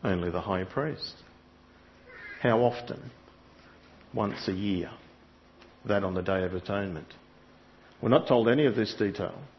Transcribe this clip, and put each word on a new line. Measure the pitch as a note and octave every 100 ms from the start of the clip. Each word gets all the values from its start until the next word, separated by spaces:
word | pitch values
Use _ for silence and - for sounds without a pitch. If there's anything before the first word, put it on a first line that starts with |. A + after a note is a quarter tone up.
Only | - F2+ F2
the | F2
high | F#2 F#2
priest. | F#2 - D3+ C3+ - - - - - - - - - - - - - -
How | B2 A2+
often? | A#2+ - - - - - - - - - - - - - -
Once | - G#2 - -
a |
year. | F#2+ G2+ F#2 D#2+ - - - - - - - - - A2+
That | G2+
on | G2
the | F#2
Day | F2+ F#2+
of | F#2
Atonement. | F#2 - G2+ G2 D#2+ D#2+ - - - - - - - - -
We're | A#2
not | C#3 -
told | B2 A2+
any | C3 D3
of |
this | A2 G#2+
detail. | - G#2 G2 F#2 F2 C#3+